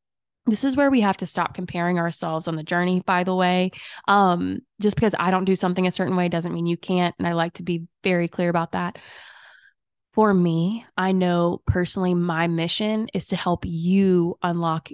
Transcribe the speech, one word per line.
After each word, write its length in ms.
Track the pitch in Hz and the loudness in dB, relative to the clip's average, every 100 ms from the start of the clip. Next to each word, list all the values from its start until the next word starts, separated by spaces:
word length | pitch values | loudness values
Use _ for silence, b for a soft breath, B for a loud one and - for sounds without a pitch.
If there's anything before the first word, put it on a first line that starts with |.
| _ _ _ _ - | _ _ _ _ -2
This 160 | 214 | 0
is 140 | 269 262 | 0 2
where 160 | 277 | 4
we 80 | 262 | 4
have 160 | 208 190 | 2 0
to 100 | 175 | -4
stop 280 | - 170 | -4 -4
comparing 440 | - 185 175 175 180 | -6 -8 -4 0 0
ourselves 480 | 170 - 170 160 170 | -2 -4 -4 -4 -4
on 80 | |
the 80 | 160 | -6
journey, 400 | 156 175 180 180 | -2 0 2 0
by 200 | 190 180 | 0 0
the 100 | 180 | 0
way. 380 | 185 180 180 185 B B B - | 0 2 2 0 B B B 2
Um, 540 | 202 190 175 - 196 - _ | 4 4 2 -2 -6 -10 _
just 140 | 208 | -2
because 200 | - 220 - | 2 0 2
I 140 | 175 | 0
don't 120 | 185 | 2
do 120 | 190 185 | 2 2
something 320 | 185 185 185 | 0 2 0
a 20 | |
certain 240 | 180 185 | 0 0
way 140 | 180 175 | 2 0
doesn't 260 | 170 170 | 0 -4
mean 120 | 170 170 | -4 -2
you 100 | 170 | -2
can't. 400 | - 185 175 - | -2 0 0 -2
And 80 | 175 | -2
I 60 | |
like 220 | 170 170 | 0 -2
to 100 | - | -4
be 180 | 175 170 170 _ | -4 -4 -6 _
very 240 | 196 180 170 | 0 0 0
clear 200 | - 175 | 0 0
about 240 | 170 165 | 0 -2
that. 240 | 185 175 - B B B B B B B B _ _ _ | -4 -6 -8 B B B B B B B B _ _ _
For 200 | - 214 | 2 4
me, 500 | 190 175 165 175 226 - - | 4 2 2 -2 -4 -8 -4
I 160 | 185 | 0
know 500 | 185 180 175 175 - | 2 2 2 0 -2
personally 480 | - 185 180 196 180 | -2 0 0 -2 0
my 360 | 175 175 160 170 | 0 0 0 0
mission 600 | 165 170 - 214 220 226 | 0 -2 -2 -2 -2 -4
is 140 | 185 - | -6 -4
to 80 | 185 | -4
help 280 | 185 175 | -2 -2
you 720 | 190 165 170 190 196 180 170 - | -4 -4 2 2 4 4 2 -2
unlock 460 | 180 170 170 160 - | -4 -2 -2 -4 -6